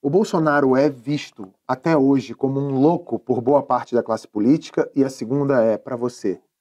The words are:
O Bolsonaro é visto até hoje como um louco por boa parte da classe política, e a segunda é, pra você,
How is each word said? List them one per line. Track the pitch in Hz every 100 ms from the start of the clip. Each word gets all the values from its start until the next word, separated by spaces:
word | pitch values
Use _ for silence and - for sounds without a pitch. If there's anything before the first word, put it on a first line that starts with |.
O | 143
Bolsonaro | 170 220 180 156 143 135 131
é | 147
visto | 127 117 147 - - 95 _ -
até | 127 170 160
hoje | 135 139 110
como | 117 135 135
um | 143 135
louco | 143 175 - 117
por | - 127
boa | 120 143
parte | 135 123 -
da | 120
classe | 113 110 -
política, | 107 110 160 160 - -
e | 143
a | 131
segunda | 131 110 143 139 135
é, | 113 107
pra | - 120
você, | 120 - 104 90 _ _